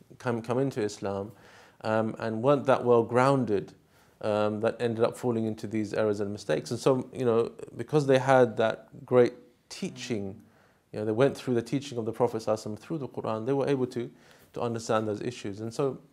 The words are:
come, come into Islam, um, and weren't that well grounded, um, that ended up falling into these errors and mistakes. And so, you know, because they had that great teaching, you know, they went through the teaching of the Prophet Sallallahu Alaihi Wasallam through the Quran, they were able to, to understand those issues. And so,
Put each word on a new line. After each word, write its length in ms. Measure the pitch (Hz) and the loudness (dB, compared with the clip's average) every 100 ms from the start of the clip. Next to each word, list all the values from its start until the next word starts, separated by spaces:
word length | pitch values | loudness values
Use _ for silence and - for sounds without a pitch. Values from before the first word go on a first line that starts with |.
| - - | -20 -8
come, 240 | 127 117 | -4 -2
come 180 | 110 123 | -2 0
into 220 | 139 127 | 0 -2
Islam, 500 | 104 - 101 98 101 - - - - - | -4 -4 -6 -6 -8 -12 -20 -20 -20 -10
um, 340 | 110 110 110 - | 0 0 0 -4
and 220 | 113 110 | -6 0
weren't 240 | 117 143 117 | 2 2 4
that 180 | 123 | 2
well 200 | 120 120 | 6 6
grounded, 680 | 110 120 131 139 110 98 82 - _ _ _ _ | 6 4 4 4 2 0 -2 -12 _ _ _ _
um, 400 | 110 104 107 107 | -2 0 0 0
that 140 | 110 - | -2 -2
ended 240 | 120 110 | -2 0
up 140 | 113 - | 0 0
falling 280 | 123 113 110 | -2 0 -2
into 220 | 107 104 | -4 -4
these 260 | 110 101 | -4 -2
errors 260 | - 107 104 | 0 0 0
and 120 | 101 | -2
mistakes. 400 | 104 - 151 151 | -6 -4 -4 -2
And 80 | 117 | 0
so, 300 | 151 131 123 | 2 2 0
you 140 | - 123 | -2 2
know, 260 | 113 117 - - - | 2 2 -4 -14 -12
because 320 | 117 151 135 | -2 2 4
they 120 | 131 | 4
had 380 | 127 131 120 107 | 6 6 6 4
that 480 | 110 107 - - - | 0 -2 -10 -20 2
great 280 | 123 120 - - _ _ | 4 4 2 -16 _ _
teaching, 680 | - 185 127 - 110 98 110 - _ _ _ _ | -10 -10 -10 -6 -6 -6 -10 -18 _ _ _ _
you 80 | - | -6
know, 60 | 107 | -2
they 60 | |
went 240 | 110 135 - | 2 2 0
through 200 | - 120 | -2 -2
the 60 | |
teaching 360 | 117 139 - 120 | 0 -4 -4 -6
of 80 | 110 | -6
the 80 | |
Prophet 280 | 110 120 110 | 0 0 0
Sallallahu 120 | - | -2
Alaihi 140 | 110 - | -2 -4
Wasallam 120 | 107 | -12
through 180 | - 165 | -8 -8
the 80 | 127 | -8
Quran, 380 | - 117 110 113 | -8 -4 -4 -2
they 80 | |
were 140 | 139 135 | 0 0
able 200 | 139 123 | 0 0
to, 220 | 120 127 - - - _ | -4 -8 -12 -20 -20 _
to 80 | - | -6
understand 460 | 120 113 - 110 110 | -4 -4 0 0 0
those 140 | 104 | -4
issues. 380 | - 110 104 98 | -6 -6 -10 -8
And 140 | 113 | -8
so, 260 | 117 139 - - | -2 -2 -2 -12